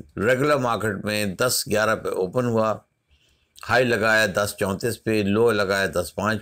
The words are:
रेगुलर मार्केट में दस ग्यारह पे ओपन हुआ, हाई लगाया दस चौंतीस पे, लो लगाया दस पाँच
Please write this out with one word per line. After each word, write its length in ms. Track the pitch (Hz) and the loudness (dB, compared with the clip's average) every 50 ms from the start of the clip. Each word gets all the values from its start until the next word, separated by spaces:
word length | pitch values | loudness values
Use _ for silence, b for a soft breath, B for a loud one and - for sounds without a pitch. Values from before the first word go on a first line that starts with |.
| - - - | -16 -10 -6
रेगुलर 400 | 92 98 120 127 123 143 147 147 | -2 0 2 2 2 2 2 2
मार्केट 480 | 135 127 120 113 92 107 110 98 - 101 | 2 2 0 -2 0 -2 -2 -4 -4 -4
में 300 | 104 107 104 104 98 87 | -4 -2 -2 -2 -4 -2
दस 300 | - 123 123 - - - | -2 0 0 0 -2 -2
ग्यारह 280 | 98 101 104 107 110 107 | 0 0 2 2 2 0
पे 140 | - - 92 | 0 -2 -4
ओपन 360 | - 95 95 90 123 127 123 | -2 -2 -2 -2 -2 -2 0
हुआ, 400 | 120 113 110 110 107 101 - - _ _ _ _ _ _ _ _ _ _ _ _ _ _ - - | 0 2 2 2 0 -2 -4 -8 _ _ _ _ _ _ _ _ _ _ _ _ _ _ -12 -4
हाई 200 | - 117 127 127 | 0 2 2 4
लगाया 440 | 120 117 98 110 110 110 110 107 | 2 2 2 2 2 4 4 2
दस 280 | 98 85 104 104 101 - - | 2 0 0 -2 -2 -2 -4
चौंतीस 380 | 101 95 98 - 127 117 104 | -4 -2 -2 -2 -4 -4 -6
पे, 260 | - - 113 110 107 98 | -4 -4 -2 0 0 2
लो 280 | 98 101 110 117 117 | 2 2 4 4 4
लगाया 360 | 107 104 101 92 98 98 98 | 2 2 0 0 0 0 0
दस 260 | 87 76 90 87 - - | 0 -2 -2 -4 -4 -4
पाँच 240 | 98 98 107 110 104 | -4 -2 -2 -2 -4